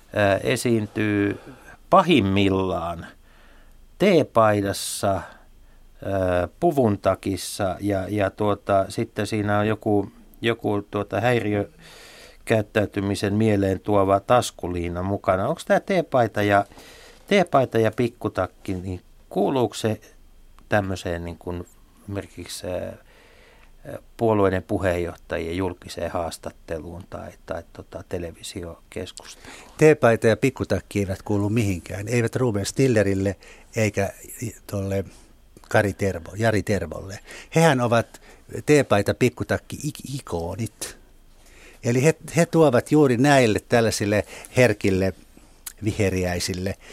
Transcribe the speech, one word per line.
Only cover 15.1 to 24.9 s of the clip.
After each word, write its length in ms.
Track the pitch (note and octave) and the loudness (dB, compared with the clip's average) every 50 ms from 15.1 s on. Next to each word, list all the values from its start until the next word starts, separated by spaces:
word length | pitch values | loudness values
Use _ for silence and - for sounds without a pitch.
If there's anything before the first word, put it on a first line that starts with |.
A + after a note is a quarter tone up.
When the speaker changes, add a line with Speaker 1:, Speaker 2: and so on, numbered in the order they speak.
| G2+ G2 - - F#2 F#2 G2+ B2+ | -4 -2 0 0 0 0 0 -2
Speaker 1:
Onks 160 | D#3 - - | -4 -4 -2
tää 160 | - G3+ F3+ | 0 0 0
teepaita 600 | - - G3 F3 D3+ - - B2+ A#2 G#2+ - A2 G#2 | 0 0 -2 -2 -2 0 2 2 2 2 0 0 0
ja, 220 | G#2 G2+ G2+ G2+ - - - - - - - - - - - - | 4 4 2 2 0 -6 -20 -20 -20 -20 -20 -20 -20 -20 -12 -4
teepaita 520 | - G3 G3+ F3 - - C#3 B2+ A#2 - A2+ | 0 2 2 2 4 2 2 2 2 2 2
ja 140 | A2+ A2 - | 2 2 2
pikkutakki, 840 | - B2 A#2 - - - G#2+ - - F#2 F2 _ _ - - F#2+ | 0 -2 -2 -2 -4 -8 -6 -4 -4 -4 -6 _ _ -8 -8 -6
niin 260 | F2+ F2 G2 F#2 F2 - - - - - - | -6 -6 -8 -8 -10 -12 -16 -20 -20 -16 -8
kuuluuko 460 | - F#3 G3+ F#3 D3 C3 A#2+ G#2 - | -4 -2 -2 0 0 0 0 0 -2
se 260 | - - A2 A2 - - - - - - - - - - - - - - - | -2 -4 -2 -4 -4 -8 -18 -20 -20 -20 -20 -20 -20 -20 -20 -20 -20 -8 -2
tämmöiseen 560 | A#2 G#2 G2 F#2+ F#2+ F2 - F#2+ E2+ E2+ E2+ | -2 0 0 -2 -4 -6 -6 -6 -6 -6 -6
niin 140 | E2+ E2+ - | -10 -12 -12
kuin 280 | - F2+ F2 F2 F2+ - - _ - _ _ _ - | -10 -10 -10 -10 -10 -12 -18 _ -20 _ _ _ -14
esimerkiksi, 640 | - G2 G2 F2+ - - - F2 - - - - | -10 -10 -10 -10 -10 -14 -16 -16 -14 -14 -12 -10
ää, 300 | F2+ F2+ F2+ F2+ F#2 - - - - - - - - _ - - _ - - - - - - - C#2+ - - - - - | -8 -8 -6 -8 -10 -12 -16 -20 -20 -20 -20 -20 -20 _ -20 -20 _ -20 -20 -20 -20 -20 -20 -18 -16 -16 -16 -18 -16 -6
puolueiden 460 | - A#2 A2+ A2 G#2 G2 F#2+ F#2 F#2 F2 | 0 2 2 4 4 4 2 2 0 -2
puheenjohtajien 920 | - G#2+ F2+ F#2 F#2+ | -4 -4 -2 0 0